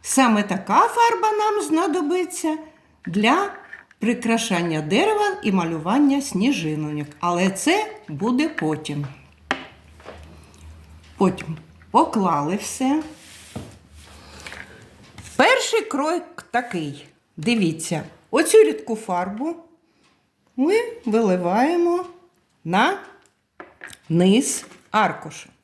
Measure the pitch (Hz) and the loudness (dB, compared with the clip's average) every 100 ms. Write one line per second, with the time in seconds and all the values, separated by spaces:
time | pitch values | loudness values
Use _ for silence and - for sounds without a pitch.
0 | - - 247 214 196 185 - 240 453 466 | 0 4 4 4 0 -4 2 2 4 4
1 | 466 453 427 427 427 415 302 320 370 359 | 2 4 0 0 0 0 0 0 2 0
2 | 294 359 349 - 320 311 - _ _ _ | 0 -2 -2 -4 -4 -4 -8 _ _ _
3 | - 180 214 320 403 - - - - _ | -4 0 2 2 0 -8 -18 -20 -20 _
4 | 214 240 220 226 - 175 170 156 151 202 | -2 -2 0 0 0 -2 0 -2 0 2
5 | 415 415 415 359 226 190 165 165 160 254 | 2 2 0 -2 -2 0 -2 -4 0 2
6 | 285 277 269 180 233 226 160 156 151 151 | 4 2 -2 0 0 0 -2 -4 -4 -6
7 | 147 - 175 175 190 190 285 392 427 - | -8 -4 -2 2 0 0 0 0 -2 -10
8 | - 147 214 254 320 - 156 156 - 147 | -12 -4 -2 0 0 -2 -4 -4 -6 -8
9 | 139 - - _ - - - - - - | -8 -12 -20 _ -8 -8 -8 -20 -20 -20
10 | - - - - - - - - - - | -20 -20 -20 -20 -20 -20 -20 -20 -20 -20
11 | - - 190 185 - 160 - - - 240 | -20 0 0 0 -10 -12 -14 -20 0 2
12 | 330 226 185 151 147 202 - - 262 302 | 2 0 0 0 -2 -4 -6 -4 -2 -2
13 | - - - - - - - - - - | -4 -16 -20 -20 -16 -16 -16 -20 -20 -20
14 | - - - - - - - - - - | -20 -20 -20 -20 -18 -18 -18 -20 -20 -20
15 | - - - - 320 523 - 453 440 269 | -20 -20 -10 2 4 4 2 -2 -2 -2
16 | 302 349 - - - 233 247 175 151 139 | -2 -2 -6 -18 -6 -4 -4 -6 -6 -10
17 | - _ _ - 156 233 170 160 - 160 | -18 _ _ -6 -2 2 0 -2 -6 -6
18 | - - _ 269 330 440 427 - - 220 | -6 -18 _ 0 6 8 6 2 -6 -8
19 | - 180 190 214 311 330 - _ _ _ | -2 -2 -2 -4 -6 -6 -14 _ _ _
20 | _ _ _ _ _ - 294 427 480 - | _ _ _ _ _ -2 2 2 0 -6
21 | 240 220 214 180 175 202 277 349 339 349 | 0 2 4 2 2 2 2 2 2 0
22 | 359 - _ _ _ _ 165 190 277 392 | -4 -16 _ _ _ _ -2 2 2 0
23 | - - _ _ _ _ - _ - - | -10 -20 _ _ _ _ -20 _ -20 -20
24 | - 165 185 220 277 - - - _ 214 | -2 4 6 4 2 -4 -10 -20 _ 0
25 | 196 - 170 - - _ | 0 -2 -12 -16 -20 _